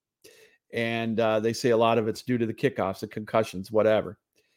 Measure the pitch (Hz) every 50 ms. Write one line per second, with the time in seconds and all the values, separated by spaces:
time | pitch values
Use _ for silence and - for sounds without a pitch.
0 | _ _ _ _ _ - - _ - _ _ _ _ - - 117 117 117 117 113
1 | 113 113 110 107 113 110 110 110 107 117 113 - - 123 113 110 117 113 117 117
2 | 107 110 101 - - 127 127 113 117 107 110 - - 131 - - 92 95 95 -
3 | 113 104 - 113 107 - - 113 107 - - 92 98 - 110 107 107 110 107 104
4 | 92 92 104 _ _ _ _ _ _ _ _